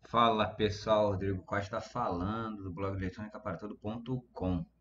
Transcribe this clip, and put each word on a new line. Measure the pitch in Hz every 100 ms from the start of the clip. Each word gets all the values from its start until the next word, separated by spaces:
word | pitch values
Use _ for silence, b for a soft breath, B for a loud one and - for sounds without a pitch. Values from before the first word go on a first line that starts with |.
| -
Fala, | 117 117 110 101
pessoal, | - 107 95 110 107 104
Rodrigo | 95 98 95
Costa | - 101 98 113
falando | - 123 113 87 92 110 113 104
do | 95
blog | 87 98 98
eletrônica | 95 - 107 107
para | 104 85
todo | 104 -
ponto | 107 113 123 127 -
com. | - 92 90 - _